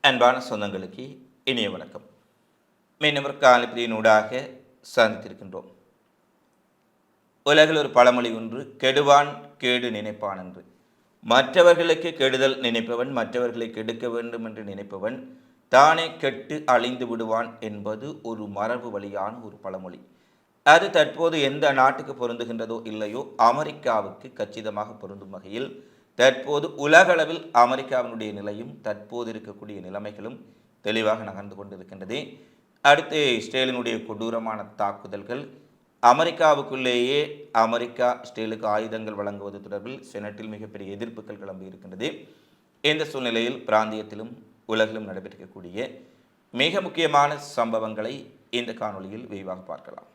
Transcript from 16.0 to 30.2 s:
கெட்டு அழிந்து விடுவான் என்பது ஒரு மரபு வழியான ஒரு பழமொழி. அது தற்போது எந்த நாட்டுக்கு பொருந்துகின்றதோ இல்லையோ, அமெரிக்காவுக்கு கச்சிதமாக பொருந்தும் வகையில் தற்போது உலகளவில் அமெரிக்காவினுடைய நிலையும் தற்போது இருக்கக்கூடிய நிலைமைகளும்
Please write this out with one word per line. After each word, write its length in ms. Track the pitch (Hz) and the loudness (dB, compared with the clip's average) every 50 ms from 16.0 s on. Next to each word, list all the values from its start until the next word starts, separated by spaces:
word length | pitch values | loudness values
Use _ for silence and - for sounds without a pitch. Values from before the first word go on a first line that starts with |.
| 165 160 - | 0 -4 -6
கெட்டு 420 | - - 135 117 - - - 151 151 - | -4 -4 -4 -4 -4 -10 -10 -10 -6 0
அழிந்து 420 | - 127 117 120 127 127 123 127 117 | 2 2 2 2 0 -4 -6 -6 -6
விடுவான் 400 | 117 113 113 110 110 113 117 120 - - | -6 -6 -4 -4 -2 -4 -4 -6 -10 -12
என்பது 480 | 117 110 104 104 101 104 107 110 127 147 - - | -12 -12 -10 -8 -8 -8 -8 -8 -10 -14 -14 -12
ஒரு 240 | - 117 117 107 107 101 | -12 -12 -10 -10 -10 -10
மரபு 420 | 101 98 104 110 123 123 117 120 | -6 -6 -4 -4 -4 -6 -8 -10
வழியான 420 | 104 101 98 101 101 98 95 104 113 123 113 | -10 -10 -10 -8 -8 -6 -6 -6 -8 -12 -18
ஒரு 120 | 104 95 | -20 -20
பழமொழி. 440 | - - 95 95 95 92 90 87 - - _ _ _ _ _ _ _ _ _ _ _ _ | -14 -14 -12 -12 -12 -12 -14 -18 -18 -20 _ _ _ _ _ _ _ _ _ _ _ _
அது 220 | 143 151 170 185 196 | 8 8 8 6 4
தற்போது 480 | 190 170 151 - - 143 165 165 165 156 | 2 2 2 2 0 -2 -2 0 0 0
எந்த 300 | 139 135 139 156 156 143 | 0 0 0 2 0 2
நாட்டுக்கு 440 | 135 135 131 135 139 135 135 135 135 | 4 4 4 4 4 0 -10 -12 -8
பொருந்துகின்றதோ 640 | - 123 120 117 117 120 117 113 113 113 110 113 113 117 | -6 -6 -6 -6 -6 -8 -8 -6 -8 -8 -8 -8 -10 -10
இல்லையோ, 380 | 110 107 107 107 107 107 127 - - - | -10 -8 -8 -8 -8 -8 -10 -12 -10 0
அமெரிக்காவுக்கு 960 | - 117 117 123 143 156 151 147 - - 123 113 107 98 98 95 - - 131 | 4 4 4 6 4 -2 -6 -8 -6 -2 0 0 0 -2 -4 -12 -16 -20 -20
கச்சிதமாக 580 | _ - 113 104 - 113 107 107 104 104 107 110 | _ -8 -10 -8 -8 -10 -10 -8 -8 -8 -10 -10
பொருந்தும் 420 | 107 - 101 92 98 98 98 95 98 | -12 -18 -18 -18 -18 -18 -18 -18 -18
வகையில் 340 | 92 92 95 104 117 135 - - - - _ _ _ _ _ _ - | -18 -16 -12 -10 -8 -8 -10 -12 -20 -20 _ _ _ _ _ _ 4
தற்போது 480 | 120 131 127 127 - 139 147 147 147 - - | 4 4 4 4 -6 -4 -4 -4 -4 -6 -8
உலகளவில் 680 | - 139 147 156 170 185 170 175 165 156 151 165 160 - - - | -6 0 8 8 8 10 8 4 2 2 -2 -4 -10 -10 -2 4
அமெரிக்காவினுடைய 760 | 117 120 123 131 131 131 127 135 127 123 120 117 113 107 107 | 4 4 4 2 -4 -4 -4 -4 -4 -4 -4 -8 -10 -10 -10
நிலையும் 400 | 101 101 101 104 104 104 117 135 143 - | -10 -8 -10 -10 -10 -10 -12 -16 -16 -12
தற்போது 460 | - 110 104 101 - - 120 120 117 113 | -8 -8 -8 -8 -12 -14 -10 -10 -10 -8
இருக்கக்கூடிய 460 | 107 110 110 104 101 - 107 104 104 98 | -10 -12 -14 -16 -20 -18 -18 -16 -16 -16
நிலைமைகளும் 540 | 87 92 95 104 107 107 104 104 | -14 -12 -12 -12 -12 -12 -14 -14